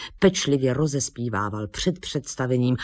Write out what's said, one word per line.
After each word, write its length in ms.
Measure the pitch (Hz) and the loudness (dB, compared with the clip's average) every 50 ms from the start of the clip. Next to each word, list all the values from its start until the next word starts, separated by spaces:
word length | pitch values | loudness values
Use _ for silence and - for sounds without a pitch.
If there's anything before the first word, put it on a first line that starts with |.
| - - - - | -14 -12 -4 2
pečlivě 560 | - 196 190 - - 143 143 135 131 127 123 | 2 2 2 2 0 2 2 4 4 2 2
rozespívával 920 | 135 156 151 135 139 - - - - 120 120 107 98 104 104 101 107 107 101 | 2 0 0 0 -2 -4 -4 -4 -6 -4 -2 -2 -2 -2 -2 -2 -4 -6 -6
před 300 | - - - 185 175 185 | -4 -2 -2 -2 -2 -2
představením 800 | - - - 147 - - - - 131 123 127 123 123 127 127 120 | -6 -4 -4 -4 -4 -6 -4 -2 0 2 2 4 4 4 2 0